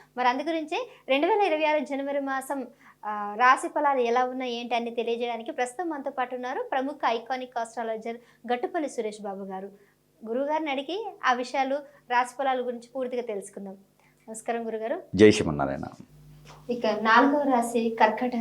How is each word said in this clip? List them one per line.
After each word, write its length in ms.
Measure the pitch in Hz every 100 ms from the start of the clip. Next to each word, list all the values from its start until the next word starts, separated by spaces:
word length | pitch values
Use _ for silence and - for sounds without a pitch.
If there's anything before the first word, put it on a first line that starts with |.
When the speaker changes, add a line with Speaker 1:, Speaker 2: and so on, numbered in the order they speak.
| - 240
Speaker 1:
మరి 100 | 247
అందు 140 | 262
గురించే 460 | 294 320 311 359 494 - -
రెండు 180 | 269 330
వేల 140 | 427
ఇరవై 240 | 392 311
ఆరు 140 | 302 302
జనవరి 420 | 262 277 277 285
మాసం, 460 | 277 269 262 277 240 - - _
ఆ, 300 | 208 208 208 208
రాశి 300 | 247 269 339
ఫలాలు 320 | 320 294 277
ఎలా 240 | 233 240
ఉన్నాయి, 360 | 254 254 254 233
ఏంటి 140 | 240
అని 160 | 240 233
తెలియజేయడానికి 600 | 233 226 233 240 226 226
ప్రస్తుతం 360 | 294 247 302 349
మనతో 220 | 294 277
పాటు 240 | 269 247
ఉన్నారు 300 | 254 247 320 494
ప్రముఖ 240 | 269 269 294 262
ఐకానిక్ 520 | 233 233 254 254 240
ఆస్ట్రాలజర్ 580 | 233 - 226 220 226 233 - _ 233
గట్టుపల్లి 360 | 247 359 349 277
సురేష్ 340 | 254 214 208
బాబు 220 | 202 196
గారు. 240 | 196 190 196 196 _ _ _ _ 220
గురువుగారిని 420 | 240 285 311 311
అడిగి 420 | 269 277 370 427 - 247
ఆ 40 |
విషయాలు, 420 | 240 247 285 269 277 277 - _
రాశి 240 | 247 247 -
ఫలాల 220 | 277 254
గురించి 280 | 247 240 - 269
పూర్తిగా 260 | 247 247
తెలుసుకుందాం. 540 | 233 202 190 - 196 196 _ _ _ _ -
నమస్కారం 380 | 220 - 233 226
గురుగారు. 340 | 220 220 339 -
Speaker 2:
జై 160 | 185 107
శ్రీమన్నారాయణ. 540 | - - 73 67 67 - - - - - - - - -
Speaker 1:
ఇక 160 | 233 220
నాలుగవ 680 | 214 226 233 277 294 277
రాశి 440 | 247 233 240 226 -
కర్కట 300 | 214 214 247 240